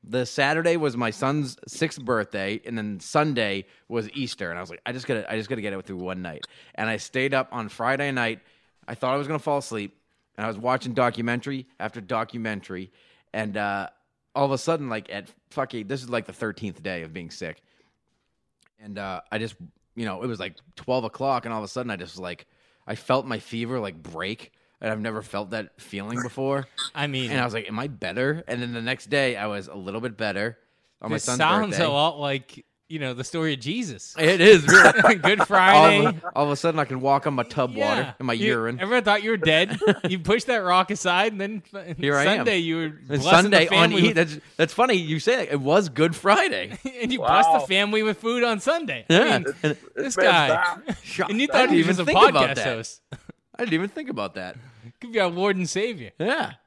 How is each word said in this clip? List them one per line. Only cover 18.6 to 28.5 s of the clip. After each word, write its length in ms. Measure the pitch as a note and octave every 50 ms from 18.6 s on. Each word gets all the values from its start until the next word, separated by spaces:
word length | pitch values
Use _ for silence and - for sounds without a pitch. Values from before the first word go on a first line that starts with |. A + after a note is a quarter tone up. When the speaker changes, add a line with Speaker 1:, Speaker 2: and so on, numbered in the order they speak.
| _ _ _ _
Speaker 1:
and, 180 | G#2+ G#2 G2+ G#2
uh, 220 | G2 G2 F#2 E2+ - _
I 80 | - A2
just, 160 | A2+ A2 - _ F3 - _ _ _ _ _
you 100 | A#2 A#2
know, 160 | G#2+ F#2+ F#2 -
it 40 |
was, 120 | B2+ A2+ G2
like, 160 | F#2+ F#2+ E2 - _ _ _
twelve 280 | - - - B2 C3 A2+
o'clock, 420 | G#2+ - - C3+ C#3 C3 A#2+ -
and 80 | A#2 A2+
all 60 | A2
of 60 | G#2
a 20 |
sudden, 220 | G2 - B2+ B2 A#2+
I 60 | G#2
just, 220 | F2+ F2+ F2 - F#2+
like, 260 | F#2 F2+ F2+ - - _ _ _ _ _ _ _ _
I 100 | - G#2+
felt 300 | - - - C3 C3+ C3
my 140 | C3 A#2 G2+
fever, 400 | - - - A2+ A#2 A#2 C3 B2
like, 220 | G#2+ G2 E2 D#2+
break. 520 | D2+ E2 E2+ D#2+ F2+ G2 A2+ - - - _ _ _ _ _ _
And 120 | - A2
I've 80 | A2 G#2+
never 220 | G#2+ A2+ G#2+ G#2+ G2+
felt 260 | - - G2+ G#2 F#2
that 320 | A2+ A2 G2+ - _ _
feeling 400 | - - - G2 G2 G#2+ A#2+ B2
before. 460 | A#2+ A#2+ - C3+ C3+ C3+ C#3 C#3 C3 - _ - - - _
Speaker 2:
I 140 | C#3+ C#3+
mean, 240 | D3 C3+ C3 B2+ A2+
Speaker 1:
And 100 | C#3+ C3
I 40 | B2
was 80 | A#2+ G#2+
like, 120 | A2+ G2+
"Am 120 | F#2 G#2+ A2
I 80 | B2+
better?" 560 | D3 B2 F2+ - F2+ F2+ A#2+ B2+ C#3 D3 E3 -
And 140 | -